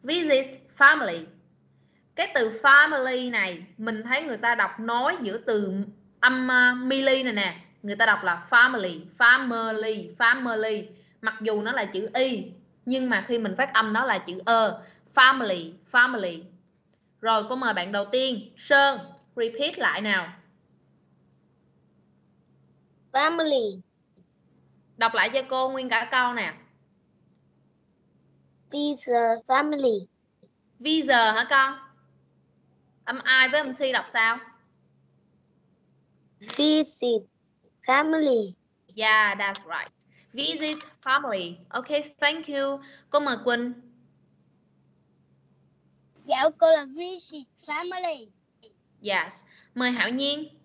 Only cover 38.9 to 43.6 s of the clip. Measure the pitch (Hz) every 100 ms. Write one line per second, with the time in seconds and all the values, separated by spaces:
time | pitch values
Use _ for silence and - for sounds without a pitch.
38.9 | 196 220 214 208 196 202 196 156 160 85
39.9 | _ _ _ _ 233 294 320 302 302 -
40.9 | _ 262 277 277 202 175 175 - 247 254
41.9 | 302 294 _ 294 320 311 277 277 277 -
42.9 | - _ 294 285 233 240 240